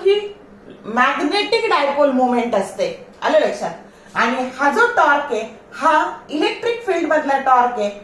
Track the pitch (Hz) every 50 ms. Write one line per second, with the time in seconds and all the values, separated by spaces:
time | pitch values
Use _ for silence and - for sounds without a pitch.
0 | - 392 415 415 415 - - - - - - - - - - - - 208 226 247
1 | 262 277 285 - 285 302 392 415 415 415 466 - 453 392 - 294 285 277 277 285
2 | 285 277 254 254 254 240 240 240 233 233 220 196 - - - - 180 - - -
3 | - - - - - - - 302 247 - - - 196 - - - - - - -
4 | - - - 180 226 247 254 262 254 254 - 262 285 285 240 427 480 - - -
5 | - 285 285 285 - - 233 214 - - - - - - - - 277 330 311 330
6 | 349 - - - - - 285 302 403 440 - - - 466 466 - - 381 339 339
7 | 311 294 - - - 285 277 262 262 262 254 247 247 247 214 214 208 202 - -